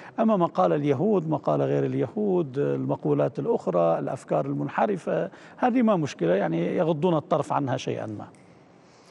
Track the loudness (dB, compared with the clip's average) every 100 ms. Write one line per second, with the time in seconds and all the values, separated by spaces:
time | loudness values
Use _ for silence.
0 | -8 0 2 2 2 2 2 2 2 2
1 | 2 0 0 -2 0 0 2 0 0 0
2 | -2 -2 0 0 0 -2 -2 -2 -2 -2
3 | 0 0 0 -2 -2 -2 0 2 2 2
4 | -2 -6 -2 -2 0 -4 -4 -2 0 -2
5 | -2 -4 -4 -8 -20 -2 0 4 4 4
6 | 0 -2 0 2 0 -2 -2 0 0 2
7 | 2 2 2 0 0 -2 0 -2 -4 -6
8 | -6 -10 -12 -18 -20 -20 -20 -20 -20 -20
9 | -20